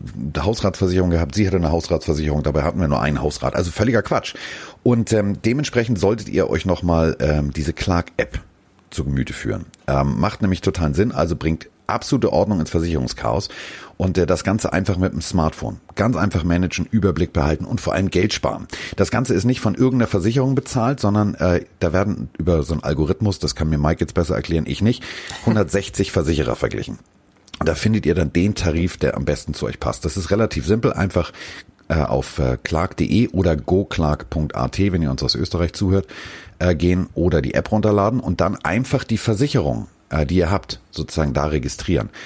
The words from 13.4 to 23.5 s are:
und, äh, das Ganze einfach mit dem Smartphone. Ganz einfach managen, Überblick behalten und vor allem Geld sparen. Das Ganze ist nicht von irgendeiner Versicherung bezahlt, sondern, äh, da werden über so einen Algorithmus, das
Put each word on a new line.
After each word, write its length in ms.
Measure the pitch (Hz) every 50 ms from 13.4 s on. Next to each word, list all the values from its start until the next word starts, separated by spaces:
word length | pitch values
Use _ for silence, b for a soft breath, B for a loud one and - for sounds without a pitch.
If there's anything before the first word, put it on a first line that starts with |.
| - B B B B B B B B B B -
und, 200 | - 92 85 92
äh, 80 | 87 80
das 160 | 92 85 -
Ganze 300 | 98 95 - - - -
einfach 240 | 90 98 - 98 90
mit 160 | 92 95 -
dem 80 | 82
Smartphone. 580 | - - - 92 78 80 - - - 107 101 - - - -
Ganz 200 | - 101 113 127
einfach 280 | 80 92 101 - 92 78
managen, 440 | 87 85 87 92 87 - - 82 -
Überblick 440 | - 110 90 98 80 82 90 82 -
behalten 320 | 87 71 71 76 - -
und 160 | - - -
vor 120 | - - -
allem 180 | 82 95 92
Geld 200 | - 90 92 107
sparen. 360 | - - - 62 52 - - B B B B B B
Das 140 | - 98 -
Ganze 240 | - 113 131 - 117
ist 120 | 85 -
nicht 140 | 120 127 -
von 140 | - 110 98
irgendeiner 340 | - 127 131 127 127 113 -
Versicherung 460 | - 101 87 110 117 139 131 135 135
bezahlt, 460 | 123 - - - 131 113 120 143 135
sondern, 340 | - 101 101 107 104 101 -
äh, 300 | - - 90 87 85 - - - -
da 140 | - 85 78
werden 360 | 92 101 104 92 - 62 - - -
über 240 | 82 82 87 80
so 120 | 71 73 82
einen 100 | 76 -
Algorithmus, 560 | 69 78 73 78 73 - - 107 104 95 -
das 160 | - 73